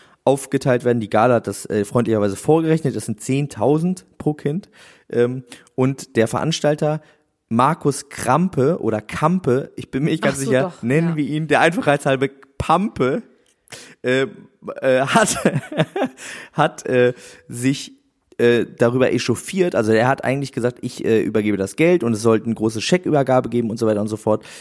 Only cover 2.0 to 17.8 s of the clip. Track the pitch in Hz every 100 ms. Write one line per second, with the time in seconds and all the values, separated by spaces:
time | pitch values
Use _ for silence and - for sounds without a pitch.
2 | 110 107 101 98 - 160 160 156 135 107
3 | - 104 - 135 143 107 113 156 175 180
4 | - - 151 151 143 165 - _ - -
5 | - 117 120 131 - - _ - 131 135
6 | - 113 110 113 156 165 147 151 151 151
7 | - _ _ _ _ 113 135 170 147 135
8 | - - 104 143 185 - 135 - 110 107
9 | - - 156 185 139 127 - - - 131
10 | 156 156 139 139 135 131 175 - 117 147
11 | 170 156 139 156 156 135 160 196 156 143
12 | 143 131 135 - - - - 170 214 -
13 | 127 170 - _ _ _ _ - - -
14 | 123 131 127 - - _ - - 131 131
15 | 151 226 214 - 165 151 - 294 - 381
16 | 254 - - - - - 151 - - 127
17 | 123 123 - - - 120 127 143